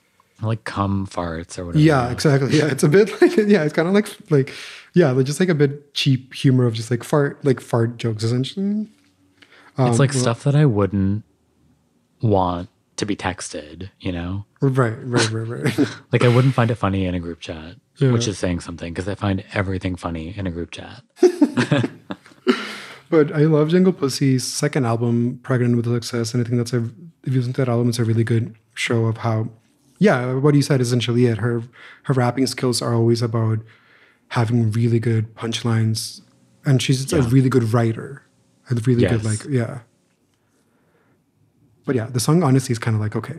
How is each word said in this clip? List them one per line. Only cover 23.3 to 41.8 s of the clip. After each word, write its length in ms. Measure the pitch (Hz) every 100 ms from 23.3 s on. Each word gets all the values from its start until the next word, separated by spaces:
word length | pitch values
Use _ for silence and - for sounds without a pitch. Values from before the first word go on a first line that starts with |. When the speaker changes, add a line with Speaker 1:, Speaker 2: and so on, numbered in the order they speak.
Speaker 2:
I 80 | 156
love 300 | 156 147 156
Jungle 220 | 180 185
Pussy's 540 | 180 135 - 139 131 -
second 380 | - 147 156 120
album, 540 | 113 120 117 120 -
Pregnant 320 | - 123 123
with 120 | 120 117
Success, 460 | 120 - 120 113
and 80 | 123
I 80 | 117
think 100 | 120
that's 140 | 117
a, 120 | 123 113 - 165 -
if 80 | -
you 60 | 131
listen 140 | 123
to 80 | 123
that 40 | 127
album, 200 | 117 120
it's 100 | 117
a 60 |
really 180 | 113 113
good 320 | 113 117 160 - _
show 320 | - - 117 113
of 100 | 113
how, 320 | 117 110 113 - _ _ _ -
yeah, 360 | 202 131 127
what 200 | 131 147
you 80 | 143
said 180 | 135 139
is 80 | 120
essentially 380 | 123 110 120 123
it. 120 | 107
Her, 220 | 120 117 120 - - -
her 100 | -
rapping 320 | 131 120 120 131
skills 340 | - 127 117
are 140 | 127
always 260 | 117 117 117
about 380 | 120 117 110 110 113 _ _ _ _ _ _
having 420 | 127 113 120 113
really 300 | 110 117 117
good 340 | 117 113 110
punchlines, 840 | - 113 113 120 113 110 110 - - - _ _ _
and 160 | 147 127
she's 320 | - 131 135
a 40 | 156
Speaker 1:
Yeah. 100 | 117
Speaker 2:
really 160 | 135 127
good 240 | 127 113
writer. 500 | 120 113 113 - 143 _ _ _ _ -
A 60 | 120
really 260 | 120 120 -
good, 160 | 113
Speaker 1:
Yes. 180 | 110 107
Speaker 2:
like, 100 | -
yeah. 280 | 131 113 127 - _ _ _ _ _ _ _ _ _ _ _ _ _ _ _ _ _ _ _